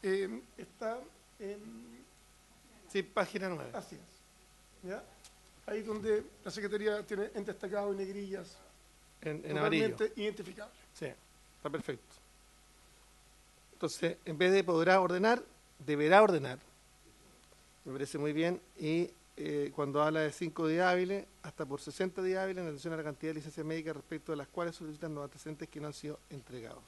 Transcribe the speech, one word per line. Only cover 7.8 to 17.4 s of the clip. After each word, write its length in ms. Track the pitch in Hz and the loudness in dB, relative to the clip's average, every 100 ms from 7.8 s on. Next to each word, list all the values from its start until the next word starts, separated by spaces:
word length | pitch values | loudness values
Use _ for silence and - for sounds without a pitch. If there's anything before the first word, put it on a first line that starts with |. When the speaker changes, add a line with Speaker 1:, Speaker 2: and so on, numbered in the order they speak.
| 202 | 0
Speaker 1:
y 20 | 196 | -2
negrillas 600 | 190 202 202 190 175 - - - - - - - | -4 -4 -6 -8 -10 -18 -20 -20 -20 -20 -20 -10
Speaker 2:
En, 160 | 156 156 151 | -6 -6 -2
en 80 | |
Speaker 1:
totalmente 500 | 151 151 160 220 180 214 | 2 4 4 4 2 -2
Speaker 2:
amarillo. 60 | - | 0
Speaker 1:
identificable. 580 | 208 208 185 185 208 - - - | -4 -4 -10 -10 -14 -16 -20 -10
Speaker 2:
Sí, 100 | 147 | -10
está 640 | - - - - - 147 | -10 -20 -20 -20 -10 -6
perfecto. 460 | 147 - 131 - - - - - - - - - - - - - - - - - | -6 -6 -8 -8 -20 -20 -20 -20 -20 -20 -20 -20 -20 -20 -20 -20 -20 -20 -20 -20
Entonces, 440 | - 160 - 170 - - | -6 -4 0 -2 -2 -8
en 120 | 156 | 2
vez 120 | 180 | 6
de 120 | 196 | 6
"podrá 360 | 180 165 165 190 | 6 4 8 8
ordenar", 420 | 180 180 208 240 - - - - 135 | 6 4 6 4 2 -18 -20 -16 -2
"deberá 380 | 147 151 185 | 2 10 10
ordenar". 340 | 214 170 131 127 - - - - - - - - | 10 6 0 -8 -12 -20 -20 -20 -20 -20 -20 -20